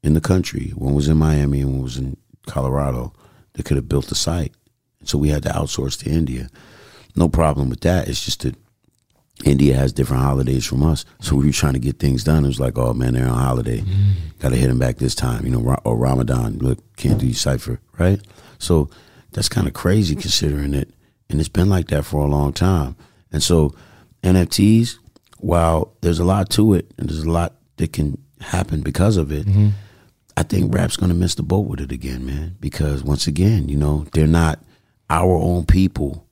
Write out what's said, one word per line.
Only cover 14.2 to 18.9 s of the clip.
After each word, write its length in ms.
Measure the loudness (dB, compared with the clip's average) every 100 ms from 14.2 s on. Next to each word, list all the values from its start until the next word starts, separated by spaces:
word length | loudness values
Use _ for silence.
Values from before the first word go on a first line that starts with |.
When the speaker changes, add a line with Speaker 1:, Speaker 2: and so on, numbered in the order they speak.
| -4 -6
Speaker 1:
Gotta 180 | -2 2
hit 120 | 2
'em 80 | 2
back 200 | 0 0
this 180 | -4 -2
time." 300 | -2 -2 -2
You 60 |
know, 100 | 0
Ra-, 180 | 0 0 0
or 100 | 0
Ramadan, 600 | 2 0 0 0 -2 -2
look, 200 | -2 -2 _ -6
can't 200 | 0 0
do 60 | 0
your 100 | -2
cipher, 440 | -2 -2 -4 -10 _ 0
right? 220 | 2 2 -4 -20 -20 -14
So 300 | 0 0 0